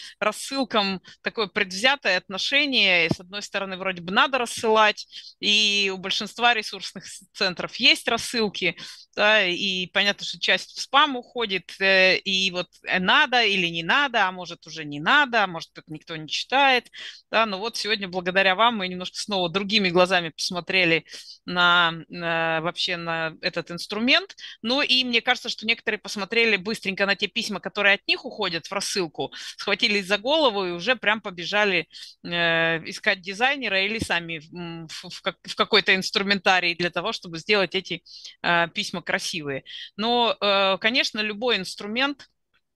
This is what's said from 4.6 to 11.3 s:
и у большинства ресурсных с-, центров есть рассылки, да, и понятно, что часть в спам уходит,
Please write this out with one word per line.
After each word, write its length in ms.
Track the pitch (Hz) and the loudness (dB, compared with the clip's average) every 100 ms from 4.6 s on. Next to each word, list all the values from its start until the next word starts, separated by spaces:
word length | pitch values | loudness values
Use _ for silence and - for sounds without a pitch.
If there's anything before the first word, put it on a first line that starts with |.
| 226 220 214 208 - - - - | 2 4 4 2 -8 -18 -20 -6
и 500 | 202 208 214 202 196 | 0 2 4 2 0
у 40 | 190 | -2
большинства 560 | 190 - 214 - 240 | -4 -4 -4 2 2
ресурсных 520 | 226 208 196 - 190 - | 2 -2 -10 -12 -14 -16
с-, 160 | - - | -18 -12
центров 440 | - 196 180 165 - | -2 -2 -2 -6 2
есть 320 | 262 320 - | 2 2 0
рассылки, 680 | 233 - 240 214 - 175 - - - - - | -2 -2 -2 -2 0 -4 -4 -12 -18 -10 0
да, 280 | 208 214 185 | 4 4 4
и 400 | 170 196 185 180 | 0 -2 -2 -2
понятно, 400 | 202 202 196 175 | 0 0 0 -4
что 120 | 170 | -4
часть 360 | - 185 - - | 0 0 -2 -12
в 40 | |
спам 340 | - 269 302 254 | 0 4 4 0
уходит, 560 | - | -8